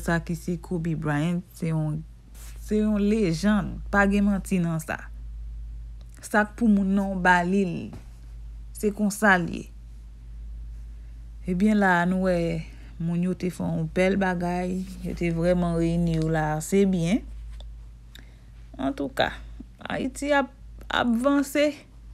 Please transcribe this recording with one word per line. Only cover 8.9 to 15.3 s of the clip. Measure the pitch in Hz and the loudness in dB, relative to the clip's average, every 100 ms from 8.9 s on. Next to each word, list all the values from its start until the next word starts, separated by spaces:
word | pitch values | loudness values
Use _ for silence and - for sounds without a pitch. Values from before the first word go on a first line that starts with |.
| 208 208 - 214 185 | 0 0 4 4 6
li. | 170 - - - - - - - - - - - - - - - - - - - - | 2 -6 -10 -16 -18 -18 -18 -18 -16 -14 -12 -12 -12 -12 -14 -14 -16 -16 -16 -10 -4
Ebyen | 180 214 208 | 2 4 6
la, | 190 175 175 | 6 4 4
nou | 185 190 | 2 2
wè, | 175 165 165 - - - - | 2 2 -2 -6 -14 -16 -6
moun | 165 170 | -2 0
yo | 180 180 | 0 0
te | 180 | -4
fè | - | -2
yon | 175 165 160 | -4 -2 -2
bèl | - 185 196 | 2 4 4
bagay, | 185 175 175 180 180 185 185 180 | 2 0 -2 -2 -2 -4 -6 -8
yo | 180 | -8
te | 175 | -2
vreman | 170 | 0